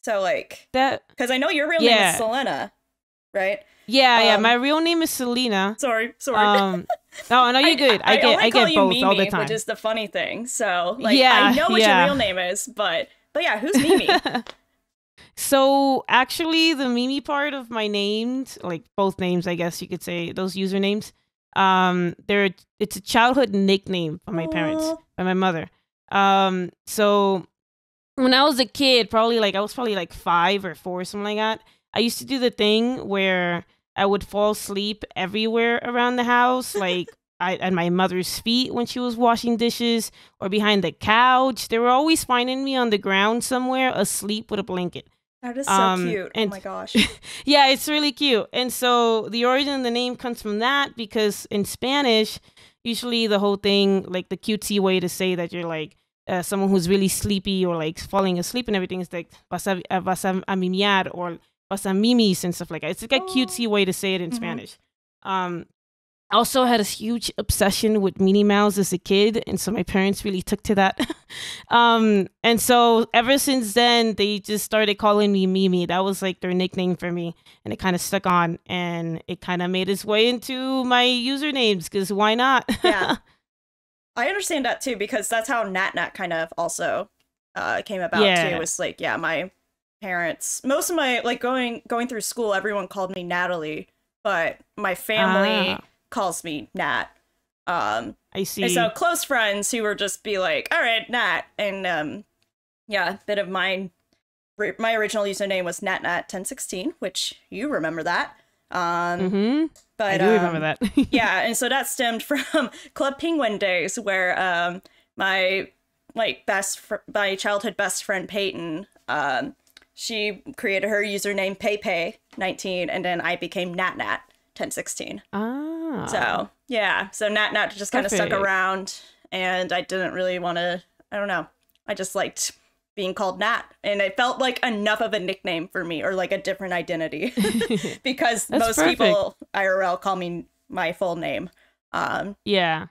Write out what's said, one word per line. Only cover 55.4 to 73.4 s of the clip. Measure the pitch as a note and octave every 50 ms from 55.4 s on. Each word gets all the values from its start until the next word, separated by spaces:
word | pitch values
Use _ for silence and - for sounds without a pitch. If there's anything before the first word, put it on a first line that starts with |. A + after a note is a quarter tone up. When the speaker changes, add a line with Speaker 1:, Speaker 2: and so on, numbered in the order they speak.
| F3 E3
Speaker 2:
you're, | - F3 E3+ E3+
like, | E3 D#3+ D#3 - _ _ _ _ _ _ _
uh, | - F#3 F3+
someone | F3 - G#3 G3 G3 G3
who's | G3 F#3+ E3 E3+
really | G3 G3 G3 F#3+
sleepy | - - - G#3+ G3+ F#3+ F#3 G3+ G3 F#3+ F#3
or, | F3+ E3+
like, | E3 D#3 D#3+ E3+ -
falling | - - - G3 F#3+ F#3+ F3+ F3
asleep | E3+ - - B3 A#3+ A#3
and | G#3
everything | F#3+ F#3 - F3+ F#3
is, | F3+ -
like, | - E3+ E3 _ _ - _ _
"Vas | F#3+ F3 -
a, | G3+ F#3+ F3+ - -
uh, | - F#3
vas | F3+ F#3+ F#3 - -
a, | G3 F#3 F#3 - -
a | G3
mimiar," | F#3+ F#3 F3+ F#3 F#3+ G3+ G#3 G3+ F#3+ F#3 -
or | - F3 F3 F3 E3+ E3 _ _ _ _ _ _ F#3+
o |
sea, | G3 - G3
mimis | F#3+ F#3+ G#3+ A#3 B3 A#3+ A3+ G3+ F3+ - -
and | F3+ E3+
stuff | - E3+ -
like | E3+ D#3
that. | D3+ D3+
It's | F#3 -
like | A3+ A3+
a | C4+ C4+
Speaker 1:
Oh. | F#4
Speaker 2:
cutesy | F#4+ F#4 C4 B3+ - - - A#3+ A3
way | G#3 G#3 G3
to | F#3
say | F#3 - - G3 F#3+
it | F#3
in | F3+ E3
Speaker 1:
Mm-hmm. | G3+
Speaker 2:
Spanish. | A#3 A3+ F3 E3 A#2+ G2+ - - _ _ _ _ _ _ _ _ _
Um, | _ - F#3+ F#3 F3+ F3+ F3 E3 - _ _ _ _ _ _ _ _ _ _ _ _ _
I | -
also | G#3+ A#3 - - C4+ B3+
had | B3 A#3+ A3+
a | G#3
huge | - - - G#3 A3 A#3+ A#3 - - - -
obsession | G#3 - - - G#3 G3+ F#3 - - A3 G#3+ G#3+
with | G3 F#3 - -
Minnie | F#3+ F#3+ G3 G#3 G#3
Mouse | G#3 G3+ G3+ G#3 G#3 F#3+ G3+
as | G3 -
a | - F3
kid, | _ - G3 G3 G#3 A3+ G#3+ - -
and | - - F3+
so | - -
my | G3+ A3+ F3
parents | - - G3 F#3 G3 G3 - -
really | G#3 G3 F#3
took | F3 - G#3 - _
to | - G#3+
that. | G3 G3 F#3+ - -
<laughs> | C4+ - - _ _ _ - - - - - - - _
Um, | - A#3+ A#3+ A#3 A#3 A3+ A3 A3 G#3 G3+ F#3 - _ _ -
and | A#3 A#3 G#3+
so | - - B3 A#3+ A#3+ A#3 A#3 A3 A#3 -
ever | - A3+ A#3+ A#3+ C#4
since | C#4+